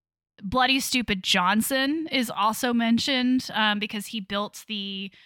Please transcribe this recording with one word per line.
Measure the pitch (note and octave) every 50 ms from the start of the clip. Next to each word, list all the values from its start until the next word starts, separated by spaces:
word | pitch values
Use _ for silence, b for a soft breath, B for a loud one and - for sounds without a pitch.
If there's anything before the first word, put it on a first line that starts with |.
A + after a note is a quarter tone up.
| _ _ _ _ _ _ _ -
Bloody | G3+ F#3+ G3+ B3+ B3+ B3+ C4 C4+
Stupid | - - - B3+ A3+ - G#3 F#3
Johnson | - - - F#3+ F3 F#3 G3+ A3 A3 - C#4 C4 C4+ C4+ D4+ E4 D#4 D#4
is | - C4+ A#3+ -
also | - F3 G3+ A3 A3 - - B3 A#3+
mentioned, | A#3 A#3 A3+ A#3 A3+ - C#4+ C4+ B3+ B3 B3+ B3+ B3+ - - -
um, | G#3+ G#3+ G#3+ G#3 G#3
because | G3+ G3+ - G#3 G3+ -
he | - A3+
built | F#3+ - G3 G3+ G#3 - - - - -
the, | G#3+ G3+ G3 G3 G3 F#3+ G3 F#3+ b b b